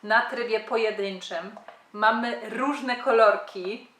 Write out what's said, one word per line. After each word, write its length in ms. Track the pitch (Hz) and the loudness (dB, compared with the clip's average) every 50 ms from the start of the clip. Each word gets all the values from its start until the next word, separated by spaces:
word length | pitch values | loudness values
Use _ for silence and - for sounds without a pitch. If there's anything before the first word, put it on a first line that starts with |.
na 200 | - 208 214 233 | 0 2 2 2
trybie 380 | 247 - 262 240 226 208 220 214 | 2 2 -4 -6 -2 -2 -2 -2
pojedynczym. 960 | 220 - 254 226 220 214 196 202 196 196 190 185 - - 180 165 175 196 214 - - - - - _ _ | -2 -2 -2 0 0 0 -2 -2 -4 -6 -6 -10 -10 -8 -8 -8 -8 -10 -16 -16 -20 -20 -20 -20 _ _
Mamy 480 | - 208 214 220 226 233 240 240 233 233 220 208 | -4 2 2 2 4 2 -2 -4 -4 -6 -8 -8
różne 460 | 208 226 262 285 285 - 254 254 240 | -4 -2 -2 -2 -2 -4 -4 -4 -4
kolorki. 920 | 240 - 269 226 226 220 208 196 - - - - 196 180 190 220 254 - - _ | -2 2 4 6 8 8 6 6 2 -4 -10 -10 -8 -6 -6 -8 -8 -12 -20 _